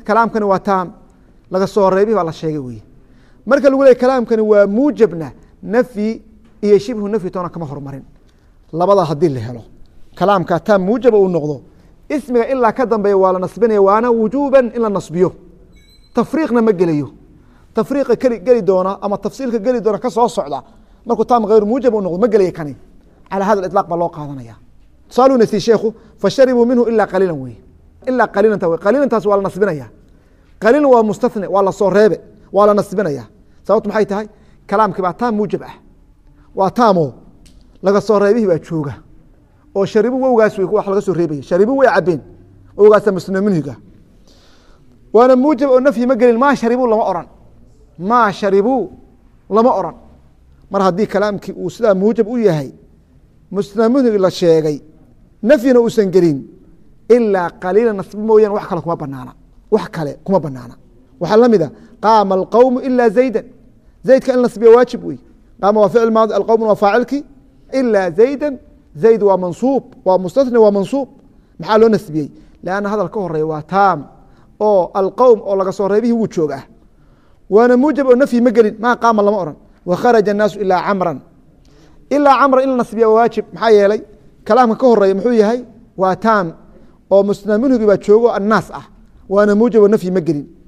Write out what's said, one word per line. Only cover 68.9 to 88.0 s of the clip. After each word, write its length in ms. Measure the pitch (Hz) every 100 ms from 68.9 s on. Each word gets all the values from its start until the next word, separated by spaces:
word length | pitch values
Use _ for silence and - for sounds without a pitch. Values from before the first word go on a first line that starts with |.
| 147
zayd 260 | 220 226
waa 140 | 202 185
mansuub, 460 | 180 160 254 262 - - 185
waa 120 | 185
mustathna, 420 | 185 247 262 233
waa 120 | 214
mansuub. 360 | 202 185 277 254 - _ _ _ -
Maxaa 180 | 170 220
loo 120 | 226
nasbiyey? 380 | 208 - 156 143 - - -
Lianna 260 | 175 196 202
hadal 200 | 208 175
ka 100 | 220
horreeya 260 | 175 156 156
waa 140 | 156
taam, 380 | 147 190 196 160 131 - _ _ _ -
oo 320 | 214 196 165
alqawm 460 | 208 190 - 254 220 185
oo 100 | 196
laga 160 | 190
soo 160 | 180 196
reebihii 260 | 208 233
wuu 140 | 233 214
joogaa. 360 | - 151 135 - _ _ _ _ _ _ _ -
Waana 280 | 202 240 247
muujab 300 | 294 262 262
oo 80 | 247
nafyi 260 | 277 240
ma 100 | 240
gelin, 240 | 226 214 214
maa 160 | 240 233
qaama 260 | 233 214
lama 140 | 202 208
oran. 180 | 160 139 _ _ 180
"Wa 100 | 175
kharaja 340 | 240 226 196
annaasu 280 | 202 214 202
ilaa 220 | 190 180 160
camran." 320 | 196 175 135 - _ _ _ _ _ _ - -
Ilaa 300 | 277 285 247
camran 240 | 277 262
in 60 | 269
la 60 | 254
nasbiyo 300 | - 214 220
waa 20 | 220
waajib. 240 | 233 226 -
Maxaa 160 | 170 226
yeelay? 300 | 208 196 220 - - - _
Kalaamka 320 | - 214 240 220
ka 120 | 262
horreeya 280 | 220 190 196
muxuu 180 | 233
yahay? 260 | 233 208 247 240 - - -
Waa 180 | 190 190
taam, 320 | 220 214 170 - - - - _ -
oo 120 | 196
musnad 380 | 202 196 196 214
minhugii 240 | 269 247 214
baa 100 |
joogo 320 | 185